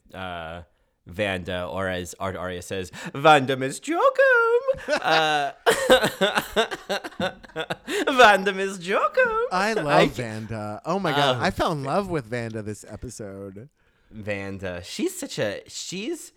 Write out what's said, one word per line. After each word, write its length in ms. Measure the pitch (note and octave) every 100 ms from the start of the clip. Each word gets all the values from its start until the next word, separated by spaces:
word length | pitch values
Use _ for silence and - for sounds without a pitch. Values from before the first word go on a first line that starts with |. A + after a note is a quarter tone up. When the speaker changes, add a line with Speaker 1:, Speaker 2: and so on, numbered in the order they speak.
| _
Speaker 1:
uh, 480 | F2+ F#2 E2+ D#2+ E2+ - _ _ _ -
Vanda, 580 | F2 G2+ F#2 F2+ F2+ F2+
or 220 | F#2+ F#2+
as 240 | F2+ F2 -
Art 160 | F#2+ F2+
Aria 240 | F2+ F2
says, 300 | - G2 F2+ - E3+
"Vanda 440 | C3+ D#3 D3 C3 C3
Miss 220 | C3+ -
Jokum!" 180 | - E4+ C5+ C5+ C5+ A#4+ A#4 A#4+ C5+ C#5 -
Speaker 2:
<laughs> 140 | -
Speaker 1:
Uh, 500 | - D#3+ D#3 D3+ C#3 - -
<laughs> 1500 | A4 C5 B3+ G#3 - G3+ - - G#3 - - - G3 - - F#3 - - D#3+ - - - G4 D4+
"Vanda 460 | B3+ A3 G3 G3
Miss 240 | F#3+ G3 G3
Jokum!" 640 | F3 B3+ C#5+ C5 A#4+ A4 A#4+
Speaker 2:
I 220 | F#3 G#3
love 140 | A3 D3
Speaker 1:
I 180 | D3+ -
Speaker 2:
Vanda. 760 | - A#2 A2 A2 A2+ G#2 G#2+ D#3
Oh 140 | G3
my 120 | F3
God. 260 | C#3 C#3+ B2+
Speaker 1:
Oh. 40 |
Speaker 2:
I 80 | F3
fell 200 | - A#3+
in 120 | D3+
love 260 | C3+ F3+ F#3+
with 160 | D#3+ G#2+
Vanda 360 | B2 A2+ A2
this 240 | G#2 G2+ -
episode. 840 | G#2+ B2+ - G2+ G2 G2 G2 C#3 _ _ _ _
Speaker 1:
Vanda. 720 | G#2+ G#2 G2 G2 F#2+ F#2+ F2
She's 340 | F2+ - F4+ -
such 220 | C#4 -
a, 220 | G#2+ - -
she's, 640 | - - F#3+ B3 E4 -